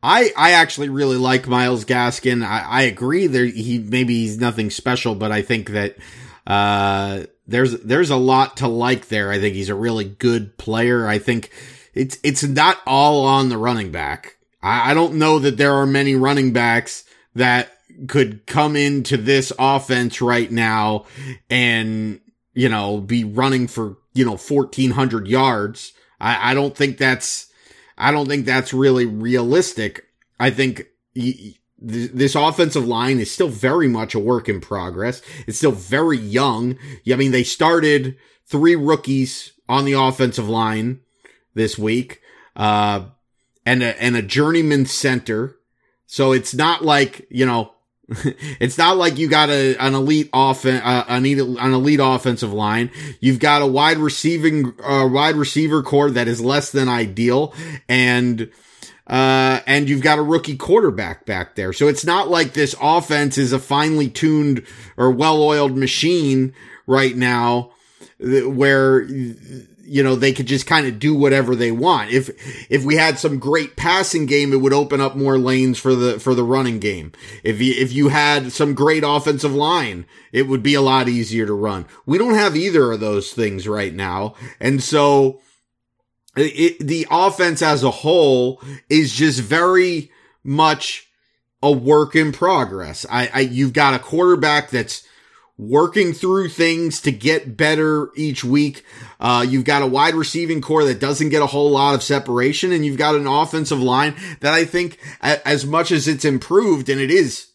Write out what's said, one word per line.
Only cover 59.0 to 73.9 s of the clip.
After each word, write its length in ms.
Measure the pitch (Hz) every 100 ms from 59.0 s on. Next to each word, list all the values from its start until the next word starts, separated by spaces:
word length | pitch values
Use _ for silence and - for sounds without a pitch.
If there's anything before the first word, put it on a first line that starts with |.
| _
uh, 540 | 127 131 131 131 131 -
and 240 | 139 143
you've 100 | 139
got 180 | 151 151
a 40 |
rookie 340 | 147 170 160 135
quarterback 680 | - 202 196 98 92 - -
back 280 | 95 87
there. 200 | - 92
So 120 | 90 143
it's 200 | 135 151
not 240 | 180 175
like 240 | 170 151
this 200 | 147 143 -
offense 560 | 143 165 170 151 143 135
is 160 | 131
a 60 | 127
finely 500 | 131 143 151 156 139
tuned 580 | - 156 151 147 131 - - - -
or 140 | 123
well-oiled 680 | 123 156 156 151 151 143 131
machine 800 | 131 - 151 180 147 131 131 - - - -
right 280 | 135 135
now, 580 | 120 127 120 120 120 123 _ _ _ - _
th-, 280 | 120 135 127
where, 560 | 135 139 135 135 131 - 135 123 113 107 131 - _ -
you 120 | 139
know, 140 | 135 131
they 180 | 135
could 100 | 131
just 220 | 123 135 -
kinda 260 | 165 139
do 220 | 110 143
whatever 420 | 151 139 135 123 123
they 160 | 120
want. 380 | 113 160 156 104
If, 180 | 123 135 - 131 120 -
if 140 | 135
we 120 | 135 156
had 220 | 160 139
some 200 | 160 139
great 360 | 135 160 143
passing 520 | - 170